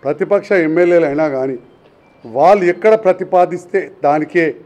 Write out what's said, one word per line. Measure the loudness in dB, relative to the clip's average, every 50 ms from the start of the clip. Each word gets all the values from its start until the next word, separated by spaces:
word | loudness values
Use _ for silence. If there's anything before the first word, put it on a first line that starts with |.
| -4
ప్రతిపక్ష | -6 -6 -6 -2 -2 -2 -2 -2 0
ఎమ్మెల్యేలు | 0 0 0 0 2 2 2 4 4 2 2
అయినా | 0 0 -2 -2 -2
కానీ | -2 -4 -6 -6 -8 -10 -12 -20 _ _ _ _ _ _ _ _ _ _ _
వాళ్ళు | -10 -2 2 4 4 4 4 2
ఎక్కడ | -2 -2 0 2 2 2
ప్రతిపాదిస్తే | 2 2 0 -2 -2 -4 -2 0 0 0 0 -2 -10 -12 -6 -6 -6 -6 -6 -14 -4 -2
దానికే | 0 0 0 -2 -2 -2 0 0 0 -2 -6 -14